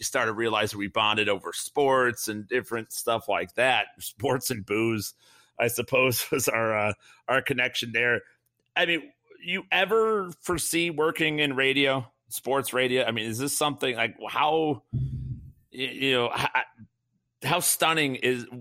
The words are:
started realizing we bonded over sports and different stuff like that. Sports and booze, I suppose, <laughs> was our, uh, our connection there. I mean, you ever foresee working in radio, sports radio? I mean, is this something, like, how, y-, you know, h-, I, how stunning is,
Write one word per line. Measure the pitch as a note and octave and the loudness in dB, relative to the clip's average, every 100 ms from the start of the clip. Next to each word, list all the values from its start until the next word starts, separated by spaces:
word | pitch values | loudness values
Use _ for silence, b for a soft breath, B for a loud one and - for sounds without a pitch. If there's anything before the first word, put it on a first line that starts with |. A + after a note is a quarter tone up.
started | - C3+ A2+ | -4 -2 0
realizing | G#2+ A#2 G#2+ G#2+ G#2 | 0 0 2 0 -2
we | G2+ | -4
bonded | A2+ G#2+ G#2+ G#2 | 0 2 2 0
over | G2 F2 | 0 -4
sports | - - - C#3 C3 B2 A2+ - | -8 -4 2 4 4 2 0 -6
and | G#2+ G2+ | -6 -2
different | B2 - A#2 A2 | -4 -2 -6 -8
stuff | - - A2+ - | -6 -2 -2 0
like | F#2 F2+ - | -2 -2 0
that. | B2+ A#2 G2+ - | 2 2 -2 -8
Sports | - - C#3 C3 - | -14 -4 -2 -2 -2
and | A#2+ F#2+ | -6 -2
booze, | G#2+ A2+ A2 G2+ - b b b b | 0 0 0 -4 -12 b b b b
I | A#2 | -2
suppose, | A#2 - C3 C3 A#2 - | -2 0 2 2 0 -2
<laughs> | |
was | D3+ - | -2 0
our, | A2+ A2+ G#2+ | 0 2 2
uh, | G#2 G2 b b - | 0 -2 b b -2
our | C3 | 0
connection | - B2+ B2+ - A#2+ | 0 0 0 -2 -4
there. | A2+ A#2+ A2+ - b _ _ _ | 0 2 0 -2 b _ _ _
I | - F3 | -2 0
mean, | E3 - _ _ - | 0 -4 _ _ -16
you | F3 F#3+ - | -6 -6 -2
ever | F3 F#3+ A3 A3 G#3+ F3+ E3 | 0 2 4 4 2 -2 -8
foresee | - F3 - E3 E3+ | -4 -2 0 0 0
working | D3 D#3 D#3+ D#3+ D3+ | 0 0 2 0 2
in | D3 C3 | 0 2
radio, | C3+ C3+ C#3 C3+ A#2+ _ - | 2 4 4 2 -2 _ -14
sports | - A#2+ C3+ B2+ | -8 -2 -2 0
radio? | B2 B2+ B2+ | 0 2 2
I | A#2 | 2
mean, | A#2 A2+ | 0 -2
is | A2+ | -4
this | C#3 - | -2 0
something, | D3+ C#3 C3+ A#2 | 0 0 -2 0
like, | A2+ - G#2 | -2 -4 -6
how, | B2 D3+ D#3+ D#3 B2+ _ | 0 2 2 0 -2 _
y-, | - - - - - - - _ B2+ C3 | -4 -4 -6 -8 -10 -14 -20 _ -8 -6
you | B2+ C3+ | -2 2
know, | B2+ A#2 | 2 2
h-, | - C3+ B2+ | 0 0 0
I, | - - G#2+ _ _ _ _ - | -4 -10 -20 _ _ _ _ -10
how | C3 F3 | -2 0
stunning | - - E3 D#3+ C#3+ C3 | 2 2 2 4 2 2
is, | B2 B2 A#2 B2 | 0 0 -4 -14